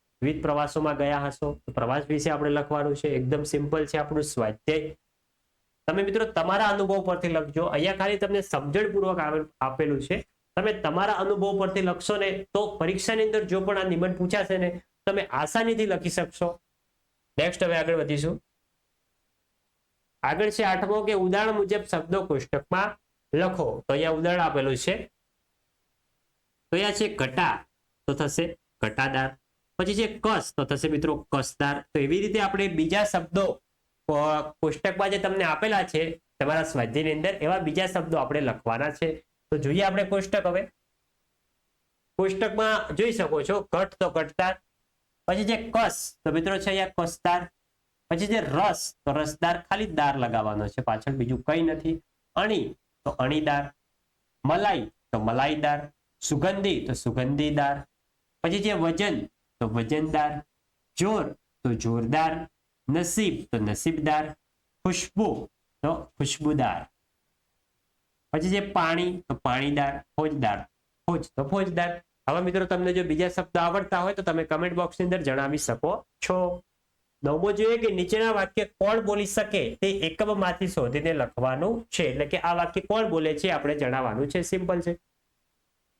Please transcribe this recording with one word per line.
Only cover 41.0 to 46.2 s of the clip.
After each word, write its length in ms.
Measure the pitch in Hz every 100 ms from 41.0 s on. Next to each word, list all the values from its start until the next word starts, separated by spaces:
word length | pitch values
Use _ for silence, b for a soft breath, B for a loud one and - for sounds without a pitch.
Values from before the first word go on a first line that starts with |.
| _ _ _ _ _ _ _ _ _ _ _ -
કોષ્ટકમાં 760 | 190 190 214 208 220 214 - 151
જોઈ 160 | 233
શકો 320 | 226 170 156
છો 240 | 143 202 -
ઘટ 220 | 170 190 -
તો 140 | 180
ઘટદાર, 520 | 165 156 - 185 190 _ _ _ _ _ _ -
પછી 160 | 190
જે 280 | 214 226 226
કસ 440 | 220 208 - - -